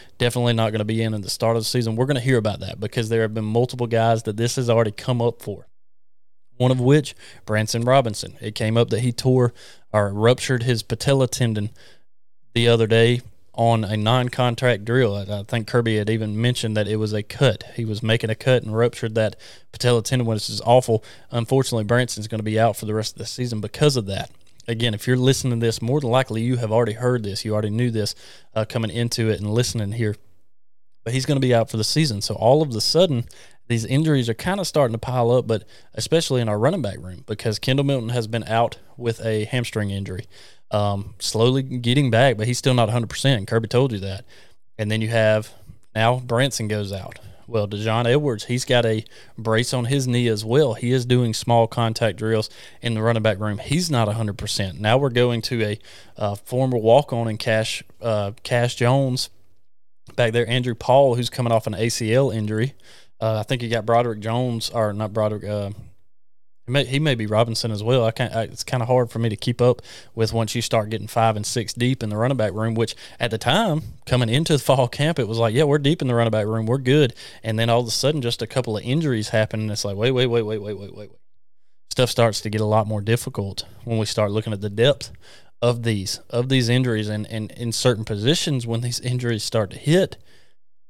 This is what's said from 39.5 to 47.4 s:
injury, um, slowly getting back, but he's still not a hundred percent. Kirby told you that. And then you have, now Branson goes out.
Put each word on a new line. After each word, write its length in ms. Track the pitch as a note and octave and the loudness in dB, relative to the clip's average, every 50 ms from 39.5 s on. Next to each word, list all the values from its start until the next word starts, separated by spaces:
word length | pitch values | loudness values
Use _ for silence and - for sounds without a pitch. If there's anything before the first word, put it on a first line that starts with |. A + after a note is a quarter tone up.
| - B2+ A#2 - - A2 G#2 G2 | -2 -4 -4 -2 -2 -4 -2 -2
injury, 360 | G2 G2 G2 - F2+ F2 - - - - - - - - - - | -4 -4 -6 -6 -8 -10 -10 -12 -16 -20 -20 -20 -20 -20 -8 -4
um, 440 | - G#2 G#2 G2+ G2+ G2 G2 - - - | -2 0 0 0 -2 -4 -6 -10 -12 -10
slowly 440 | - - - A2 A#2 B2 C3 C3+ C3+ | -6 -4 0 2 4 4 2 0 -2
getting 460 | C3 B2+ B2 A#2 A#2 A#2 D3 C#3+ B2 | -4 -6 -4 0 0 2 2 2 4
back, 240 | A2 A2+ C3+ C#3 A#2 | 4 4 4 4 4
but 120 | G#2 A2 | 2 -2
he's 100 | A2 B2 | -2 -2
still 160 | - - C#3 B2+ | 0 0 2 2
not 160 | B2 A#2 G#2 | 4 2 2
a 20 | |
hundred 180 | A#2+ A#2+ A2+ G2+ | 2 -2 -2 -4
percent. 380 | - - - C3+ C#3 G#2 F#2+ | -4 -2 0 0 0 0 0
Kirby 220 | - A2+ A#2 A2+ G#2+ | -2 -2 -2 0 0
told 240 | - B2 C3+ C3 A2+ | 2 2 2 0 -2
you 60 | G2 | -4
that. 260 | F#2+ G2 F#2+ F#2+ - - - - - - - - - - - | -6 -8 -8 -10 -12 -16 -20 -20 -20 -20 -20 -20 -20 -14 -8
And 140 | - A2 G#2 | -6 -2 -2
then 100 | A2 A2 | 0 -2
you 80 | A2 A2 | 0 0
have, 440 | A#2 A2+ A2 G#2+ G#2+ A2 G#2+ - - - - - - - - - - | 2 4 4 4 4 2 0 -4 -12 -20 -20 -20 -20 -20 -18 -8 -2
now 240 | A2 A2+ A#2 B2+ B2+ | 2 2 2 2 0
Branson 480 | B2+ A#2+ A#2 A#2+ C3+ C#3 - - A2+ | -2 -2 0 0 0 0 -2 -4 -4
goes 240 | G#2 G#2+ G#2 G2+ G2 | -4 -4 -4 -4 -4
out. 280 | G2 F#2+ - - - - - - - - | -6 -8 -10 -12 -16 -18 -20 -20 -20 -20